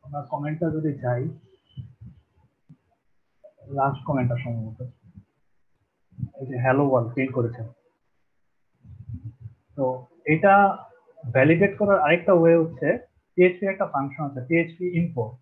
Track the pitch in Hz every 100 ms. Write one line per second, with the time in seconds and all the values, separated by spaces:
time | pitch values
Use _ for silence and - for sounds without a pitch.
0 | 139 143 135 147 147 156 160 156 151 135
1 | 123 123 151 - _ _ _ - - _
2 | - - _ _ _ _ _ - _ _
3 | _ _ _ _ - _ - 139 135 139
4 | - 139 123 123 123 117 110 113 127 -
5 | _ - _ _ _ _ _ _ _ _
6 | _ - - - 131 127 127 131 143 127
7 | 113 - 131 127 117 - 110 - _ _
8 | _ _ _ _ _ _ _ _ - -
9 | - - 117 - - - _ - 131 127
10 | 127 _ - 156 196 196 196 - - _
11 | _ - 123 131 139 165 196 196 202 196
12 | 147 175 170 180 165 170 160 - 147 233
13 | - _ _ - 180 180 196 190 196 143
14 | 139 139 147 127 123 165 165 - 180 175
15 | 170 123 110 123